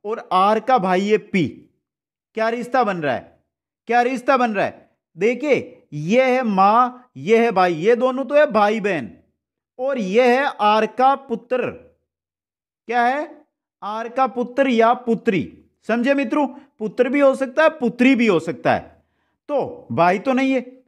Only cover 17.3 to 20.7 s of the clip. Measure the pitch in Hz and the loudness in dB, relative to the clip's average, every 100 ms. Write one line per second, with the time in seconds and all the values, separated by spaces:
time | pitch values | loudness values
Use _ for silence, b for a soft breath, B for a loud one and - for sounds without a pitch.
17.3 | 262 262 302 311 311 240 233 254 254 233 | 2 -4 2 0 2 -4 2 2 4 2
18.3 | 170 - 135 147 104 - _ _ _ _ | 0 -2 -4 0 0 -4 _ _ _ _
19.3 | _ - 285 175 - - 120 175 202 269 | _ -6 -4 -4 -10 -8 0 0 0 -2
20.3 | 254 269 262 254 | -2 0 -2 -6